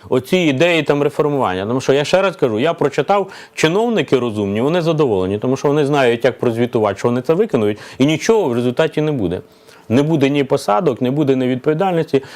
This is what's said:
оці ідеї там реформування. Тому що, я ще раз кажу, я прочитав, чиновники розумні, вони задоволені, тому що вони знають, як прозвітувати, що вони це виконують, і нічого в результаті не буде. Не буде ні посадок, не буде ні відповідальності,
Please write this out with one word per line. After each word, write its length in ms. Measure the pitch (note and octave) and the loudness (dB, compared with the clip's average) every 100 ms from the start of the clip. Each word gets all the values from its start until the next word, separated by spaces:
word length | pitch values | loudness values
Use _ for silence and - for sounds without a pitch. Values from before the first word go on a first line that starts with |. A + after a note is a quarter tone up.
| - | -4
оці 280 | B2+ - - | -2 0 0
ідеї 460 | D#3+ C3 F3 E3 | 2 2 2 2
там 200 | D3 C#3+ | 2 0
реформування. 640 | D3 - D3 C#3+ G#2 F#2 G#2 | 0 0 0 0 0 -2 -2
Тому 160 | B2 | -2
що, 120 | - | 0
я 100 | C#3 | 0
ще 180 | D3 F#3 | 2 2
раз 140 | G3 - | 0 0
кажу, 240 | C3 G#2+ | -2 0
я 140 | D#3 | -2
прочитав, 580 | D#3+ D3 D3+ C#3 G3+ F#3+ - - | 0 -2 -2 0 0 -2 -10 -16
чиновники 680 | - D#3+ F#3 A#3+ G#3 C#3 C3 | -2 0 2 0 -2 0 0
розумні, 420 | A#2+ G#2+ G2+ G#2 | 0 -2 -2 0
вони 200 | C3+ F3+ | 0 0
задоволені, 560 | E3 D#3 C#3 F#2+ F#2 G2+ | 0 0 0 0 0 -2
тому 200 | B2+ C3 | -2 -2
що 100 | D3 | 0
вони 180 | D3 C3+ | 0 2
знають, 400 | D3 B2 A#2 B2+ | 2 2 2 0
як 140 | A#2 | 0
прозвітувати, 600 | A#2+ A2+ A#2+ A#2 G#2 G2 | -2 0 0 0 0 0
що 80 | B2 | -2
вони 140 | A#2+ | -2
це 120 | B2 | 0
виконують, 460 | E3 A3+ B2+ G#2 G#2+ - - | 0 0 0 0 -2 -6 0
і 80 | C#3 | 0
нічого 440 | D#3 - A3+ D#3 | 2 2 2 2
в 40 | |
результаті 480 | A#2+ A#2+ A#2+ D#3+ D#3 | 0 0 0 0 0
не 100 | D3+ | -2
буде. 300 | C#3 F2+ F2+ - _ - - - | -2 -2 -4 -10 _ -20 -16 -2
Не 140 | A#2 | 0
буде 260 | D3+ D#3+ C3+ | 2 2 2
ні 140 | C#3+ | 2
посадок, 580 | C3 C#3 - G3+ E3 A2+ | 0 0 0 0 0 0
не 100 | B2+ | -2
буде 240 | C#3+ C#3 C3 | 0 0 2
ні 120 | B2+ | 0
відповідальності, 760 | B2+ D#3 D#3 F#3+ E3+ D#3+ C3+ - | -2 -2 0 0 -2 0 -2 -4